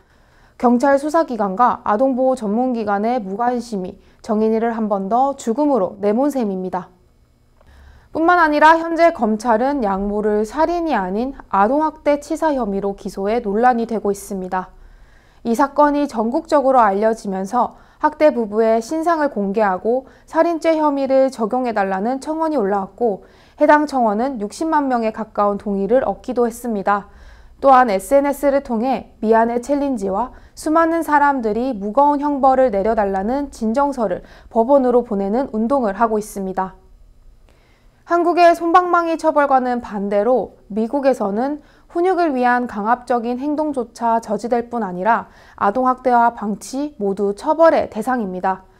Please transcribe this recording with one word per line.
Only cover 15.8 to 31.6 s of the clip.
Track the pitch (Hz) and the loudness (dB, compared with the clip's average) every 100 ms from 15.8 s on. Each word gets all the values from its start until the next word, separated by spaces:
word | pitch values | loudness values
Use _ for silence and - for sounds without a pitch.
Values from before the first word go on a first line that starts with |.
| 294 285 285 | 2 2 -2
전국적으로 | 226 220 311 - 294 262 262 | -2 -2 -4 0 2 4 4
알려지면서 | 214 196 220 220 202 190 196 247 208 - _ _ | 4 4 0 0 -4 -6 -4 -2 -2 -6 _ _
학대 | 302 302 302 | -2 2 2
부부의 | 240 220 214 226 226 | 2 -2 0 2 2
신상을 | 226 320 330 320 285 | -2 -4 -2 0 -2
공개하고 | 214 196 208 202 185 214 254 262 - - | -2 -2 0 0 0 -2 -2 -4 -18 -4
살인죄 | 320 330 320 330 311 | 0 2 2 0 2
혐의를 | 302 277 269 269 269 | 2 0 2 2 2
적용해달라는 | 240 214 254 254 214 196 190 220 269 | 0 -4 -2 -2 -2 -2 -2 -4 -4
청원이 | 302 311 320 285 | -4 -4 -2 0
올라왔고, | 196 202 190 - 240 185 - _ _ - | 0 -2 -4 -4 -4 -4 -10 _ _ 0
해당 | 302 302 294 | 4 4 4
청원은 | 262 220 208 269 247 | 0 0 0 -2 -4
육십만 | 202 - 320 302 277 | -8 -6 -2 0 0
명에 | 240 220 | -2 -2
가까운 | 220 214 - 208 202 | -6 -6 -2 -2 -2
동의를 | 208 196 196 254 | -4 -4 0 0
얻기도 | - 190 - 240 233 | 0 -6 -6 -2 -2
했습니다. | 233 247 208 196 202 - - - - - - | -4 -6 -4 -2 -2 -4 -20 -20 -20 -20 0
또한 | 269 254 247 | 6 6 6
에스엔에스를 | 190 - 277 285 277 285 277 | 0 2 2 2 0 0 0
통해 | 277 226 262 233 - - | -2 -4 -2 -4 -8 -4
미안의 | 214 226 233 240 | 2 4 2 -2
챌린지와 | 240 285 277 240 196 190 254 - - | -2 -2 -2 -4 -4 -4 -6 -10 -20
수많은 | - 320 320 330 330 | -8 0 2 2 0
사람들이 | 302 294 285 269 226 214 | 0 2 2 2 -2 -2